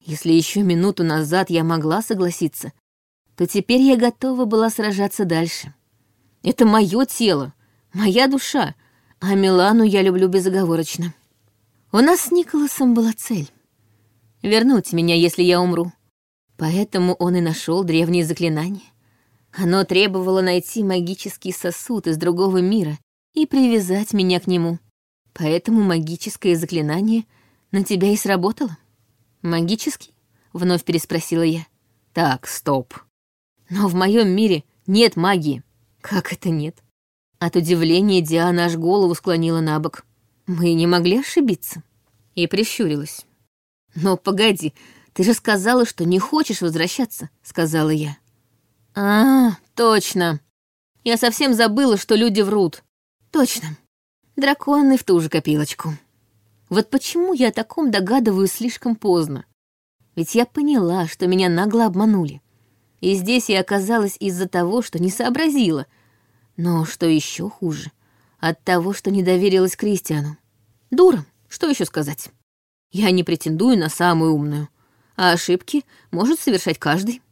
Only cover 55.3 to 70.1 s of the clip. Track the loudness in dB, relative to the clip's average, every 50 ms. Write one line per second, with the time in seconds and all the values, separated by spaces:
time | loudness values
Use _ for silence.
55.3 | -2 -2 -2 0 -2 -2 -2 -4 -6 -10 -10 -10 -10 -12 _ _ _ _ _ _
56.3 | _ _ _ _ _ _ _ _ -2 -2 -2 0 -2 -4 -4 -2 -2 -2 0 0
57.3 | 0 0 0 0 0 -2 -8 _ -4 -2 -2 0 0 0 0 0 0 2 2 2
58.3 | 2 2 0 0 -2 -4 -6 -6 -6 -6 -4 -4 -4 -2 0 0 0 0 0 -2
59.3 | -6 -10 -12 _ _ _ _ _ _ _ _ _ _ _ _ _ _ -6 -6 -2
60.3 | 0 0 0 0 _ -2 0 2 2 2 2 2 0 -2 -2 -4 -6 -4 -2 0
61.3 | 2 2 2 2 2 2 0 0 2 2 2 2 2 2 2 2 2 2 0 -4
62.3 | -6 -12 _ _ _ _ _ _ _ _ _ _ _ _ -2 0 0 0 0 0
63.3 | 0 0 0 0 0 0 0 0 -2 -2 0 0 0 0 0 -2 -4 -6 -6 -6
64.3 | -4 -4 -6 -4 -2 -2 -2 0 0 -2 -4 -4 -4 -4 -2 -2 -2 -2 -4 -2
65.3 | -2 0 0 0 2 2 2 2 0 -2 -4 _ _ _ _ _ _ _ _ _
66.3 | _ _ _ _ _ -4 -2 0 0 0 -2 -4 -6 -2 0 2 2 2 0 -4
67.3 | -10 -10 -10 -10 -10 -6 -6 -6 -6 -6 -10 -14 _ _ _ _ _ _ _ _
68.3 | _ _ -4 -4 -4 _ _ 0 0 0 0 -2 -6 -4 -4 -2 -2 0 2 2
69.3 | 2 2 2 2 4 4 2 2 0 -4 -2 -2 -2 -2 -2 -4